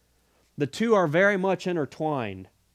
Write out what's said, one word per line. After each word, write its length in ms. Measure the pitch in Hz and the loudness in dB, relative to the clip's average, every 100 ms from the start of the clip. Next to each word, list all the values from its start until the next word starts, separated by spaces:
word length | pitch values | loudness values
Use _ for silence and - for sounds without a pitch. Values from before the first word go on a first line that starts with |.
| _ _ _ _ _ - | _ _ _ _ _ -6
The 100 | 147 | -6
two 280 | - 226 208 | -2 2 4
are 120 | 170 | 4
very 280 | 160 202 202 | 4 4 2
much 320 | 190 180 185 | 0 -2 -2
intertwined. 800 | 175 135 - 156 143 110 95 95 _ _ | -4 -4 -6 -4 -4 -6 -8 -14 _ _